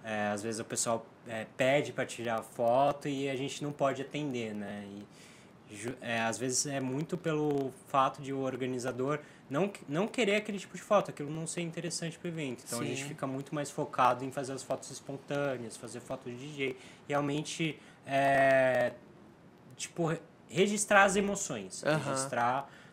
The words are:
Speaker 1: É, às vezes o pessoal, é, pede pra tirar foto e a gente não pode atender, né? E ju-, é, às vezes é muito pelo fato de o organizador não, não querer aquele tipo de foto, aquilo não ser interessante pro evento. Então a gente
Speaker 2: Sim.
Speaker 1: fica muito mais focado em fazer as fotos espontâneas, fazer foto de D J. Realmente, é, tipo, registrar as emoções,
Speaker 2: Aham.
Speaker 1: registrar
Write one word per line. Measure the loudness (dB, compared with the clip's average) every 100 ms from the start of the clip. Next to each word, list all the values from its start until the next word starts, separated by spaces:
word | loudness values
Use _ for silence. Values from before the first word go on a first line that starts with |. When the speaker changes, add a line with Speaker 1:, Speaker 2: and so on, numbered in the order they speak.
Speaker 1:
É, | -4 0 0
às | 0
vezes | -4 -4
o |
pessoal, | -4 -2 0 0 -2 -16 -10
é, | -8 -8 0
pede | 4 4 2
pra | -4 -6
tirar | -4 -2 -2
foto | -4 0 4 6 4 2 -4
e | -2 -2
a | -2
gente | -4 -4
não | -6
pode | 0 0 0
atender, | -4 -4 -4 -2 -4
né? | -6 -6 -8 -10 -12 -14 -20 -20 -20 -20 -20 -18
E | -10
ju-, | -8 -8
é, | -4 0
às | 0 0
vezes | -2 -2 -2
é | -2
muito | -2 -2 -4 -4
pelo | 0 0 2 2 -2 -6 0
fato | 4 4 0
de | -6
o | -2
organizador | -2 -2 -2 -2 -2 -2 -2 -2 -6 -20 -4
não, | 0 0 -2 -4
não | 0 0
querer | 2 2 2
aquele | 0 -6
tipo | -8 -14
de |
foto, | 4 4 4
aquilo | -4 -6
não | -4 -4
ser | -4
interessante | -4 -4 -6 -4 -6 -6
pro | -8
evento. | -4 -4 -6 -6
Então | -4
a |
gente | -2 -4
Speaker 2:
Sim. | -6
Speaker 1:
fica | -6 -4
muito | -4 -4
mais | -4 -4
focado | -4 -4 4 4 4
em | -2
fazer | -4 -6
as | -8
fotos | -4 -6 -6
espontâneas, | -12 -10 -12 -4 -2 0 -2 -6 -10
fazer | -12 -12
foto | -8 -8 -8
de | -10
D | -10 -4
J. | -2 -4 -12 -18 -2
Realmente, | 0 2 0 -4 -2 -2 -4 -14 -18 -2
é, | 2 6 6 8 8 6 4 2 -2 -14 -20 -20 -20 -20 -20 -20 -12
tipo, | -8 -2 0 0 -6 -20 -4
registrar | 2 4 2 6 8
as | 8 6
emoções, | 2 -2 -4 -6 -6 -2
Speaker 2:
Aham. | 0 2
Speaker 1:
registrar | 2 -2 0 2 2 2 -4 -14 -20